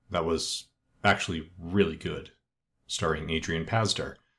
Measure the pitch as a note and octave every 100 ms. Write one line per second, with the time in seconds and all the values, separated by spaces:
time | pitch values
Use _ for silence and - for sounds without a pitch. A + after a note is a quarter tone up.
0 | - F2+ E2 D#2+ - - - _ _ _
1 | G2+ - - E2 - - E2+ G2+ E2+ D#2
2 | E2+ D2 - _ _ _ _ _ - -
3 | E2 D2+ D#2+ D#2+ F2+ E2 D#2+ - F#2+ -
4 | - - _